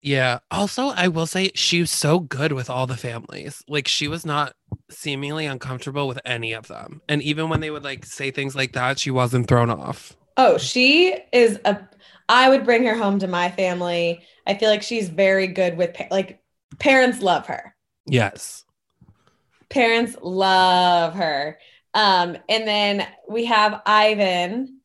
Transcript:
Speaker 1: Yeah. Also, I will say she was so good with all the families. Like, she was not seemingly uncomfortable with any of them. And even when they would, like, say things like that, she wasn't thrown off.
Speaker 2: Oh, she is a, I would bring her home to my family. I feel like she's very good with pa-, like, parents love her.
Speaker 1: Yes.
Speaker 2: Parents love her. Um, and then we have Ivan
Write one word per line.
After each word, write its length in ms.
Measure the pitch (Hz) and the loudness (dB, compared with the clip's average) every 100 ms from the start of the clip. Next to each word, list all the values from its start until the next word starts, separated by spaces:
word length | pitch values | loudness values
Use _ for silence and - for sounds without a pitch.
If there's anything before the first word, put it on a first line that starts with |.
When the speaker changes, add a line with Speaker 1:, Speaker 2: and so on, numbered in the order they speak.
Speaker 1:
Yeah. 380 | 143 139 127 123 _ | 0 0 0 -2 _
Also, 340 | 180 202 - 269 | -2 -2 -2 -4
I 180 | 196 180 | 0 0
will 180 | 165 165 | 0 -4
say 240 | 180 190 - | -2 -4 -2
she 240 | - 175 | 0 0
was 100 | 170 | 0
so 300 | - 147 170 | -2 0 0
good 320 | 156 135 156 | 0 -4 -4
with 180 | 135 123 | -4 -6
all 160 | 127 127 | -4 -4
the 100 | 123 | -6
families. 680 | 127 117 - - - - - | -8 -12 -14 -16 -14 -16 -8
Like, 220 | 147 127 | -6 -2
she 180 | - 147 | -4 -4
was 180 | 160 | -6
not 300 | 165 147 143 - _ - _ | -4 -4 -4 -8 _ -16 _
seemingly 560 | - 151 135 143 156 | -14 -8 -6 -6 -6
uncomfortable 640 | 151 131 131 127 143 139 143 | -6 -8 -10 -10 -8 -6 -4
with 140 | 123 | -6
any 280 | - 120 113 | -6 -6 -6
of 160 | 113 113 | -10 -12
them. 340 | - - - _ | -18 -18 -20 _
And 120 | 147 | -4
even 280 | 147 151 160 | -2 -4 -2
when 100 | 156 | -4
they 100 | 156 | -6
would, 100 | 151 | -10
like, 240 | 143 131 - | -12 -14 -16
say 240 | - 135 | -10 -8
things 240 | 135 139 | -6 -8
like 200 | 135 131 | -4 -6
that, 260 | - 123 135 | -2 -4 -4
she 100 | - | -2
wasn't 380 | 131 123 123 120 | 0 0 0 2
thrown 220 | 123 117 | 4 4
off. 460 | 101 69 - - _ _ - | -2 -6 -12 -14 _ _ 4
Speaker 2:
Oh, 200 | 254 175 | 4 4
she 600 | - 254 254 302 370 370 - | 0 2 4 6 4 0 0
is 260 | 247 233 202 | 4 4 4
a, 160 | 214 202 - _ _ _ _ | -2 -2 -6 _ _ _ _
I 200 | 233 262 | 4 6
would 160 | 269 | 4
bring 200 | 214 233 | 4 2
her 100 | 247 | 2
home 240 | 220 208 196 | 0 0 0
to 80 | 190 | -2
my 240 | 180 175 | -2 -2
family. 720 | 180 185 180 175 175 170 170 _ _ - | -2 -2 -2 -4 -2 -2 -4 _ _ -6
I 80 | |
feel 160 | 196 220 | 0 2
like 120 | 208 | 2
she's 260 | 208 233 190 | 0 -6 -6
very 400 | 160 196 190 190 | 0 2 2 0
good 280 | 185 180 165 | 0 -2 0
with 180 | 175 | -4
pa-, 120 | - - | -4 -6
like, 280 | 190 190 - _ _ _ - | -4 -4 -10 _ _ _ -4
parents 420 | - 262 254 240 | 2 4 4 2
love 260 | 190 160 - | 0 0 -2
her. 260 | - - _ _ _ - | -12 -12 _ _ _ 0
Speaker 1:
Yes. 580 | 135 104 - - - _ _ _ _ _ _ _ _ _ _ _ | 2 2 -4 -16 -16 _ _ _ _ _ _ _ _ _ _ _
Speaker 2:
Parents 480 | 277 233 233 233 - | 2 4 4 0 -6
love 920 | - 185 190 185 185 180 180 175 165 | -8 0 4 6 6 6 4 4 2
her. 440 | 170 170 143 147 160 - _ _ | -2 -2 -2 -6 -10 -20 _ _
Um, 420 | 214 208 185 175 165 - | 0 4 4 2 -4 -4
and 180 | 220 220 | -2 0
then 400 | 208 208 202 - - - | 0 0 0 -4 -10 -8
we 160 | 214 233 | -6 0
have 360 | 220 208 208 | 2 2 0
Ivan 920 | - 214 214 214 196 180 180 226 262 - | 2 4 4 2 0 0 -2 -4 -8 -12